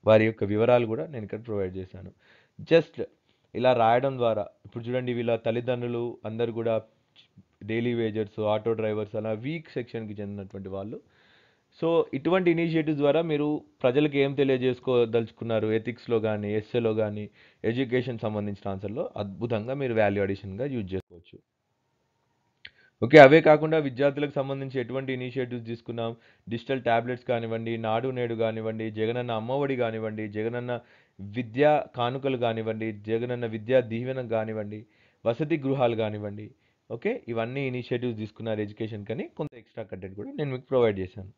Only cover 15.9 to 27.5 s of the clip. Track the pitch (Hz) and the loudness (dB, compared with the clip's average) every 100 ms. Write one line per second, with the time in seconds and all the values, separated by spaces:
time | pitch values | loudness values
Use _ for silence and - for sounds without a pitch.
15.9 | 117 - 117 110 107 104 107 104 123 113 | -10 -2 0 2 -2 0 -2 0 0 2
16.9 | 110 107 104 104 _ - _ - 120 131 | 2 0 -2 -10 _ -20 _ -2 0 0
17.9 | 127 123 117 113 107 104 101 101 95 98 | 0 -2 -4 -4 -4 -4 -6 -6 -6 -8
18.9 | 113 180 - 104 95 117 117 110 139 131 | -6 -8 -6 -8 -6 -4 -4 -4 -4 -2
19.9 | 113 104 101 98 98 101 95 143 127 95 | 2 2 2 0 -2 -6 -8 -4 -4 -4
20.9 | 95 - 87 - - _ _ _ _ _ | -6 -8 -20 -20 -20 _ _ _ _ _
21.9 | _ _ _ _ _ _ _ - _ _ | _ _ _ _ _ _ _ -20 _ _
22.9 | _ 117 151 135 160 156 151 156 160 139 | _ 10 12 12 12 8 6 4 0 0
23.9 | 123 143 139 147 139 135 139 135 127 117 | 0 0 0 -4 -4 -6 -6 -6 -6 -4
24.9 | 127 135 131 127 131 123 123 113 117 - | -6 -4 -6 -6 -6 -6 -6 -8 -12 -10
25.9 | 117 113 113 _ _ - 117 - 135 117 | -6 -6 -8 _ _ -10 -10 -4 -2 2
26.9 | 113 120 123 - 120 113 | 2 0 -8 -2 -2 -2